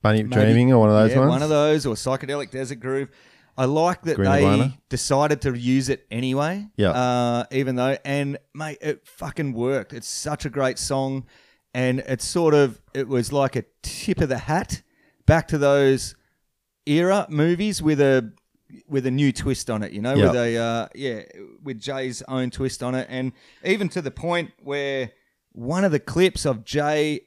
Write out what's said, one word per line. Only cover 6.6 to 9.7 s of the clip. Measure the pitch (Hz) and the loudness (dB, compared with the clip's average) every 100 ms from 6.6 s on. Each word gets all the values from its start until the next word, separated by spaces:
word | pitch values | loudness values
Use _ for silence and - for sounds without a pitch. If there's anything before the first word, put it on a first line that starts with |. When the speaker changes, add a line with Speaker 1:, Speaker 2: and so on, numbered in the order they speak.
| 208 - | -10 0
Speaker 1:
Yeah. | 98 | 0
Speaker 2:
Uh, | 123 127 123 120 120 - | 2 0 0 0 -2 -2
even | 131 135 127 | -2 -2 -2
though, | 127 139 | -2 -2
and | 139 143 139 139 _ | -4 -4 -4 -6 _
mate, | 143 156 147 | -14 -14 -8
it | 151 - _ | -8 -8 _
fucking | - 156 - 147 | -12 -10 -6 -6
worked. | 117 123 | -2 -2